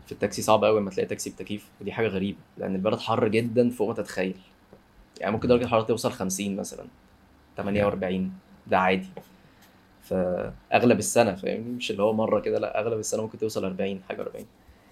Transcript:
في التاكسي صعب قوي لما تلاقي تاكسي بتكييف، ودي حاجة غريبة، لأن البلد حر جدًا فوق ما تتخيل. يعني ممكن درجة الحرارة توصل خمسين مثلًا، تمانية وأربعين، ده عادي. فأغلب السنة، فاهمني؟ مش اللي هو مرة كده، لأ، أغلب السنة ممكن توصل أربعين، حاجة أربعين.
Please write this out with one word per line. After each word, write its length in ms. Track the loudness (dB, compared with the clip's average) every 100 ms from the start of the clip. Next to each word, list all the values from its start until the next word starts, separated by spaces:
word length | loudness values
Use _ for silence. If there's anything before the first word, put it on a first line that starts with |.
| -12
في 60 |
التاكسي 300 | -4 -4 0
صعب 220 | 4 6
قوي 160 | 6 4
لما 100 | 0
تلاقي 160 | -2 -4
تاكسي 240 | -4 -8
بتكييف، 380 | -10 -10 -10 -12 -12
ودي 120 | -8
حاجة 140 | -2 0
غريبة، 320 | 0 -2 -6 -14 -8
لأن 160 | -4
البلد 240 | 0 0 0
حر 300 | 0 2 2
جدًا 420 | 2 2 2 2
فوق 180 | 2 -2
ما 60 |
تتخيل. 420 | -2 -6 -2 -2 -4 -14 _ _ -20 _ -20 -20 -6
يعني 120 | -4
ممكن 160 | 0 4
درجة 140 | 4
الحرارة 180 | 4 0
توصل 280 | 2 0 0
خمسين 440 | -2 -4 -2 -4 -4
مثلًا، 300 | -6 -10 -16 _ _ _ _ _ _ -8
تمانية 280 | -2 2
وأربعين، 480 | 2 0 -2 0 -2 -6 -18 -16 0
ده 120 | 2
عادي. 300 | 4 2 -2 -16 -20 -20 -20 _ -20 _ _ _
فأغلب 960 | -4 -2 0 -2 -6 -10 0 4 6 4
السنة، 360 | 4 4 4
فاهمني؟ 360 | 2 -4 -4 -6
مش 200 | -8 -6
اللي 120 | 0
هو 100 | 2
مرة 280 | 2 2 2
كده، 180 | 0 -2
لأ، 220 | -2 -2
أغلب 180 | -2 -2
السنة 240 | -4 -4
ممكن 160 | -6 -4
توصل 260 | -4 -2
أربعين، 380 | -4 -2 -4 -4 -8
حاجة 140 | -10
أربعين. 240 | -8 -12 -18 _ -20 -20 -20